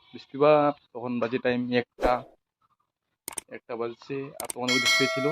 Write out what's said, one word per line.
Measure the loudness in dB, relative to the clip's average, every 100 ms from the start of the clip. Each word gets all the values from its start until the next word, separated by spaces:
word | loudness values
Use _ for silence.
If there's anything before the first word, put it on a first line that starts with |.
| _
বৃষ্টিবার। | -20 -12 2 6 6 4 0 _
তখন | -10 -6 -2
বাজে | -2 0
টাইম | 0 0 0 0
একটা, | -2 -2 0 0 -4 _ _ _ _ _ _ _ _ _ -14 -12 -12
একটা | -16 -10 -6
বাজছে। | -6 -8 -10 -8 -8 -10
আর | -10
তখন | -6 -2
ওদের | 0 2
শুয়েছিল, | 2 0 0 -2